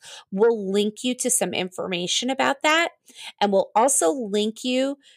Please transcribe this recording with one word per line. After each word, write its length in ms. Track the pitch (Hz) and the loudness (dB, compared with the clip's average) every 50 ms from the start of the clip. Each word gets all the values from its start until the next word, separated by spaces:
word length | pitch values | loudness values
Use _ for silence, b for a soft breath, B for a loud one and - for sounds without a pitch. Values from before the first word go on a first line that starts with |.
| B B B B B _ | B B B B B _
We'll 400 | - 190 220 233 233 220 202 190 | -2 2 4 4 4 2 -2 -2
link 320 | 190 208 208 214 214 - - | 0 0 0 0 -2 -4 -4
you 140 | 254 247 | -4 -4
to 140 | 254 - 254 | -2 -2 0
some 220 | - - 196 180 - | 0 0 0 -2 -2
information 800 | - 185 185 - - 175 190 185 170 180 180 - - 240 254 | -4 -4 -4 -6 -8 -6 -4 -4 -4 -4 -4 -4 -2 -2 -2
about 320 | 269 262 262 254 277 - - | -2 0 0 0 0 0 0
that, 280 | 311 311 330 339 - - _ B B B B B B B _ | 2 2 2 0 -2 -4 _ B B B B B B B _
and 120 | 202 208 196 | 0 2 4
we'll 200 | 190 - - - | 2 2 2 2
also 380 | 214 233 285 285 - 349 320 311 | 2 4 4 4 4 2 2 2
link 500 | 277 233 202 196 208 208 220 220 - - | 0 -2 -2 -2 0 0 -2 -4 -4 -4
you 360 | 254 254 254 262 277 285 277 b b b | -2 0 0 0 0 -2 -6 b b b